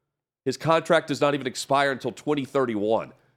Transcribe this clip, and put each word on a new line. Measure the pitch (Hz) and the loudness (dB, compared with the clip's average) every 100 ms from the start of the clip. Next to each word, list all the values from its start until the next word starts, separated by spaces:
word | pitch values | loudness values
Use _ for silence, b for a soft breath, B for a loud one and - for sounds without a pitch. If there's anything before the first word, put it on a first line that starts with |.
| _ _ _ _ | _ _ _ _
His | - 127 | -6 -2
contract | 147 165 160 165 156 | 2 2 4 2 2
does | 135 | 0
not | 143 | 0
even | 143 127 | 0 -4
expire | 110 - 139 143 | -8 0 2 2
until | 127 127 | 0 -6
twenty | 101 - 147 | -6 -4 -2
thirty-one. | 131 139 127 107 104 110 71 - _ | 0 0 0 0 0 0 -2 -12 _